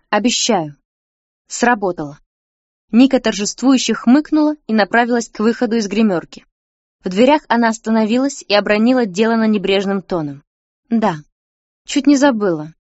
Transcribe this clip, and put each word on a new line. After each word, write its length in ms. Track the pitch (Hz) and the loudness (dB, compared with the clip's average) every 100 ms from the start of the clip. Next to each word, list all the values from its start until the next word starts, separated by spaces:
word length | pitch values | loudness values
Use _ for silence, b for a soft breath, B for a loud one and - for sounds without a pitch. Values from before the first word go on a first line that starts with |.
| _ | _
обещаю». 680 | 208 233 - - 196 151 147 _ _ _ _ _ _ - | -2 0 -2 -2 -2 -4 -12 _ _ _ _ _ _ -16
Сработало. 720 | - 240 226 196 175 147 151 _ _ _ _ _ _ _ | -4 -2 0 -2 -6 -10 -14 _ _ _ _ _ _ _
Ника 280 | 220 262 254 | 2 4 2
торжествующе 760 | 220 190 208 - 254 262 - | -2 -4 -6 -2 0 2 0
хмыкнула 640 | 214 226 277 294 302 302 302 - | -2 2 2 2 0 0 -2 -2
и 60 | |
направилась 560 | 220 196 233 240 240 - | -2 0 0 0 -2 -4
к 100 | - | -2
выходу 360 | 214 220 240 233 | -2 0 -2 -2
из 100 | 202 | -2
гримерки. 580 | 202 220 165 - - - _ _ _ _ _ | 0 0 0 -6 -16 -20 _ _ _ _ _
В 60 | 190 | -4
дверях 340 | 185 254 294 - | 2 2 2 0
она 180 | 233 233 | 0 0
остановилась 760 | 220 220 220 214 247 277 - - | -2 -2 0 0 0 -2 -6 -2
и 60 | |
обронила 520 | 202 202 214 233 254 220 | 0 2 2 2 2 0
делано 400 | 175 220 226 220 | 0 0 2 2
небрежным 560 | 208 190 196 196 196 | 0 0 0 0 -4
тоном. 400 | - 175 147 139 _ _ _ _ - | -4 -6 -6 -10 _ _ _ _ -4
«Да, 280 | 233 208 156 - _ _ _ _ _ - | -2 -2 -4 -10 _ _ _ _ _ -8
чуть 220 | 285 277 | -2 2
не 80 | 277 | 4
забыла. 580 | 285 220 202 160 156 - | 2 2 -2 -2 -6 -18